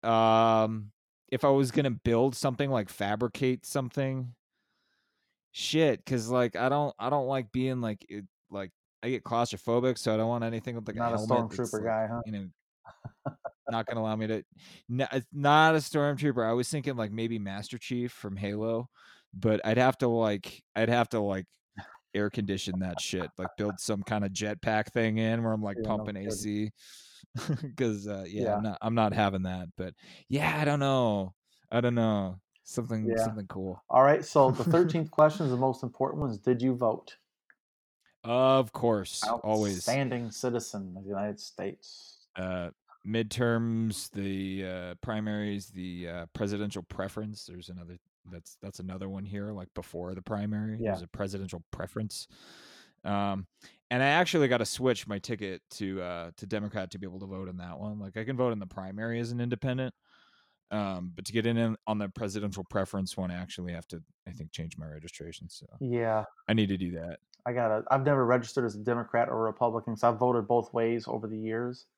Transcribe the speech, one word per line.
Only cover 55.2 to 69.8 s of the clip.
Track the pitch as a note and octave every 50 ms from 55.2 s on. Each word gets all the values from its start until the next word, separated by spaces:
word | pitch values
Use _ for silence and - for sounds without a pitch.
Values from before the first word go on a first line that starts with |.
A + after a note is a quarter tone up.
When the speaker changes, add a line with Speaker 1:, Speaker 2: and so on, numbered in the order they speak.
| - - A#2+ F#2+ G#2 G2 F#2 E2+ _ _
Speaker 1:
to, | - - G#2 F#2+ F#2+ G2
uh, | F2+ F2 F2+ E2+ E2+ E2+ E2+
to | - -
Democrat | F#2+ G#2+ G#2+ G#2 G#2 - G#2 F#2+ F2
to | - F#2+
be | G2
able | F#2+ F2 F#2+
to | G2
vote | F#2+ F#2+ F#2+ F#2+ F#2
in | F2+ F2+
that | F2 F2 E2+ -
one. | G#2 G#2+ G#2+ G#2+
Like, | G2+ G2 F2+
I | A2 A2
can | A#2 C3+
vote | B2 B2+ B2
in | A#2 G#2+
the | G2
primary | F2+ - - F#2+ F#2+ F#2+ G#2 A2 A#2 A#2 A#2
as | A#2+ A#2
an | A#2+ A#2+
independent, | A#2+ A#2+ B2 - - C3+ B2 C3 C3 B2+ - _ _ _ _ _ _ _ _ _ _ _ _ _ _ _
um, | - G#2+ G#2 G2 F#2+ F2+ F2 F2+ E2+
but | F2 F#2+
to | -
get | G2+ A#2 A2
in, | A#2 A#2 A#2
in | A#2 A2+ A2 - _
on | - G#2+ G#2
the | G#2 G2
presidential | - - A2+ G2+ F#2+ G#2 G#2 G2+ F#2 G2 F2+
preference | _ - G#2 F#2+ - - G2+ F#2+ F2+ -
one, | - F#2 F2+
I | F2+
actually | F2 F2+ - - - F2+ F2+ E2+
have | E2 E2 _
to, | - E2 D#2 _ _ _ _ F2
I |
think, | F2 - D#2 D#2+
change | - - E2 E2 - -
my | D#2 D#2
registration, | D2+ D#2 D#2 F2 - - D2 E2 E2 - - F2
so | - - - - - -
Speaker 2:
Yeah. | C3+ B2+ A#2+ A#2+ A#2 A2+ A2 A2 G#2+ - _ _ _ -
Speaker 1:
I | A2
need | A2 G#2+ G2
to | G2 F#2
do | F#2 F2
that. | F2 E2 E2 F2 D#2+ - _ _ - _ _
Speaker 2:
I | B2
gotta, | B2 B2 A#2+ A2 G#2+ A2 - -
I've | B2+ C#3 C3
never | D3 C#3+ C3+ B2+
registered | A#2 B2+ B2+ A#2+ - - C#3 B2
as | A2+ G2+
a | G#2
Democrat | G#2 B2 A#2+ A#2+ A#2 - - A#2 A#2 A#2+
or | A#2+ A2 A2+
Republican, | A2 G#2+ - B2 A#2+ A2+ A2+